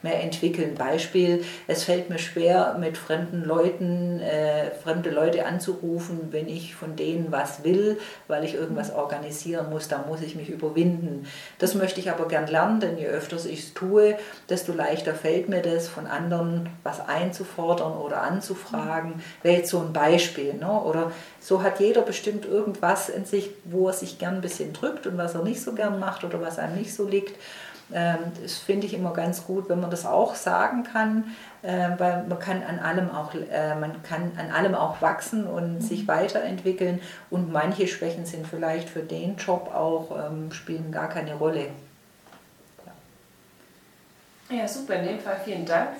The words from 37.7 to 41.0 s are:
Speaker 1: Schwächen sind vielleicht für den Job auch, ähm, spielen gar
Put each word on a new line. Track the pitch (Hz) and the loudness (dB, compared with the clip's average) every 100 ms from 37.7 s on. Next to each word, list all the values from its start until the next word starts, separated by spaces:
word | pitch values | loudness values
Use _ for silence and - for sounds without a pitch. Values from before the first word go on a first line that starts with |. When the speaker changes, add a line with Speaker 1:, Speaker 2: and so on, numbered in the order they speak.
| 196 180 | 2 0
Speaker 1:
Schwächen | - 165 170 165 | 0 -4 -4 -6
sind | 165 156 | -8 -8
vielleicht | 165 165 165 165 | -4 -2 -2 -4
für | 165 | -6
den | 160 165 175 202 | -6 -4 -4 -4
Job | - 180 - | 0 0 0
auch, | - 160 165 160 | 0 2 2 -2
ähm, | - 151 156 156 | -6 -6 -6 -8
spielen | - - 160 160 | -10 -8 -6 -4
gar | 160 | -4